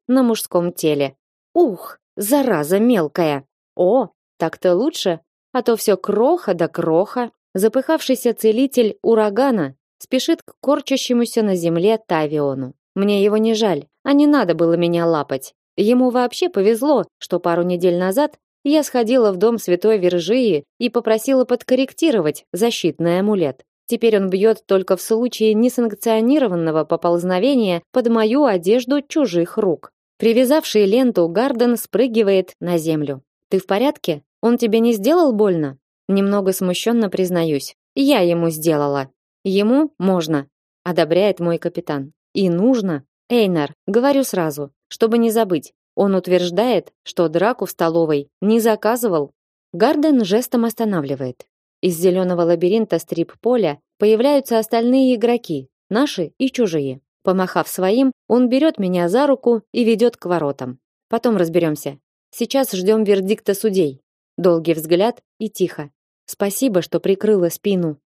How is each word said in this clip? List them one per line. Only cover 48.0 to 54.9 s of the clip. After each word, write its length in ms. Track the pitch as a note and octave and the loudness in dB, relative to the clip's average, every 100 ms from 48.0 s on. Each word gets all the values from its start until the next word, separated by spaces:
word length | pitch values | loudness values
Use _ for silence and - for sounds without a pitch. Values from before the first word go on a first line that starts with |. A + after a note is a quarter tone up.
| D#3+ D3 C#3+ _ | 0 0 -4 _
не 200 | G3 A3+ | 0 2
заказывал». 720 | A3 G#3+ G#3+ B3 A3+ E3 C#3+ _ _ _ _ | 2 0 0 -2 0 -2 -4 _ _ _ _
Гарден 520 | E3+ A#3 D4+ D#4 C4 | -2 0 2 2 2
жестом 400 | F#3 G#3+ B3+ A#3+ | 2 0 0 -2
останавливает. 840 | A#3 - A3 F3+ C#3 C3+ C3 - - _ _ _ | -2 -2 -2 -2 -4 -6 -8 -10 -20 _ _ _
Из 140 | F#3 E3 | -4 0
зеленого 460 | F#3 F3+ F3+ F3 | 0 0 0 0
лабиринта 560 | E3+ E3+ F3+ A3 G#3+ E3 | 0 2 2 0 0 -4
стрип-поля 800 | - E3+ E3 - A3+ B3 F3 D3 _ _ | -4 -6 -6 -4 -2 0 0 -4 _ _
появляются 600 | G#3 A3 C4+ C#4+ C4+ A3+ | 2 4 2 2 0 -2
остальные 560 | A3 A#3 A#3+ | 0 0 2